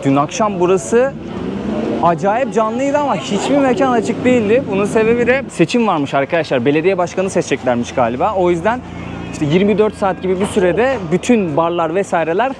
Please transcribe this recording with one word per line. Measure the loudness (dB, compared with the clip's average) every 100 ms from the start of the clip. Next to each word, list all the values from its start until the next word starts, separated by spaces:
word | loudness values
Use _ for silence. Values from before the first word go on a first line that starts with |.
Dün | 2 2
akşam | 0 0 -2 0
burası | 2 2 2 0 0 -2 -10 -8 -6 -6 -4 -4 -4 0
acayip | 0 2 0 0 0
canlıydı | 0 0 0 -2 0
ama | 0 -2
hiçbir | -2 -4 0 2
mekan | 2 2 2
açık | 2 0 -2
değildi. | 2 2 4 2 2
Bunun | -2
sebebi | 0 2 2 2 2
de | 0 -2
seçim | -2 0 2 0
varmış | 0 0
arkadaşlar. | -2 0 -2 0 0
Belediye | 2 2 2 0
başkanı | -2 -2 -2
seçeceklermiş | -2 -2 -2 0 -2 -2
galiba. | 0 0 0 -2 0
O | 0
yüzden | 2 0 -2 -6 -12 -10 -10 -10
işte | -4
yirmi | 0 2 2 2
dört | 2
saat | 2 -2 -2
gibi | -2 -2
bir | 0
sürede | 2 2 2 0 0 -2
bütün | -2 2 2 2 0
barlar | 0 0 0
vesaireler | 0 0 0 0 0 0 -2